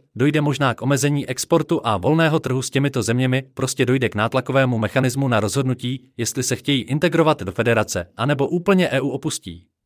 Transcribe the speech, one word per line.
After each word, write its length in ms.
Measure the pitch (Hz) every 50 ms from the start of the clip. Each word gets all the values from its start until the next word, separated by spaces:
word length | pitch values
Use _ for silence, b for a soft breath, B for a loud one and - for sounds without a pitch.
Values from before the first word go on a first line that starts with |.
| _ _ _
dojde 260 | 107 127 147 151 151
možná 320 | 147 147 135 135 143 127 110
k 80 | -
omezení 460 | - 135 143 131 139 143 147 143 139 -
exportu 600 | 127 - - - 170 165 156 - 170 151 - 117
a 100 | 107 95
volného 420 | 85 - 156 165 165 156 156 156
trhu 220 | - 127 123 131
s 80 | 127 -
těmito 340 | - 139 139 143 - 123 107
zeměmi, 380 | 113 113 123 131 127 127 131 135 - _
prostě 320 | - 143 127 - - 131
dojde 240 | 117 127 135 123 107
k 60 | -
nátlakovému 600 | 104 107 117 - 131 127 - 131 135 131 127 123 110
mechanismu 500 | 107 101 - 131 123 127 113 139 139 131
na 120 | 120 110
rozhodnutí, 720 | 107 101 - 139 135 127 123 123 - 123 131 131 - _ _ -
jestli 260 | 117 - - 135 120
se 120 | - 123
chtějí 260 | 117 - - 143 131
integrovat 640 | - - 131 151 185 170 160 165 160 156 151 - 170
do 80 | 95
federace, 600 | - - 113 117 117 110 107 - - 95 85 - _ -
anebo 300 | 113 143 143 127 139 -
úplně 420 | 170 175 170 196 196 185 175 -
E 120 | - 135
U 80 | 131 139
opustí. 580 | 120 131 - 156 - - - 92 82 85 90 _ _ _ _